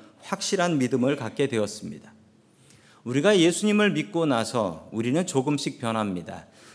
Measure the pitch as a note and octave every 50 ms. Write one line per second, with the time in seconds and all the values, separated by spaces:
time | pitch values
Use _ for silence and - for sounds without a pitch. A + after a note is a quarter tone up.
0 | - - - - - - - F#3+ - - - F#3+ F3 F3 E3+ C#3+ B2+ A#2+ B2+ B2+
1 | B2 C3+ C#3+ C#3 B2+ A2 - - C#3+ C3 - A2+ G#2 G2+ - - - F#2 - -
2 | - - - - - _ _ _ _ _ _ _ - - - - _ - - -
3 | - A#2 B2 C3+ D3 G3 G#3+ G3 D#3+ E3+ F3 - G3+ G#3+ G#3 G#3 G#3 G3+ D#3+ D3
4 | D3+ D3+ - E3+ E3 D#3 C3 A#2 A2 - - B2 G#2+ F#2 E2 D#2+ - - - A2
5 | A#2 A#2+ C3 E3 F#3 F3+ - C3+ B2+ D3 D3 C#3 - D#3+ C3+ - - A#2 A2+ A2+
6 | G#2+ G2+ F#2 F2+ E2 E2 F#2 E2+ - - - - - - -